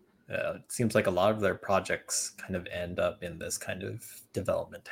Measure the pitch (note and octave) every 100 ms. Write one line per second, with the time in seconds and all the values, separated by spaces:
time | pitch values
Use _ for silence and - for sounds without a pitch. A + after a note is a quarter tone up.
0 | _ _ - F#2 - E2 - - A#2 A2
1 | G2+ F2 G2 A2 G2 - - F#2+ F2+ F2+
2 | - - - - - F#2 F2 F2 F2 F2
3 | F2 - F2 E2 E2 - - G2 G2+ A2+
4 | - - - - - - - - -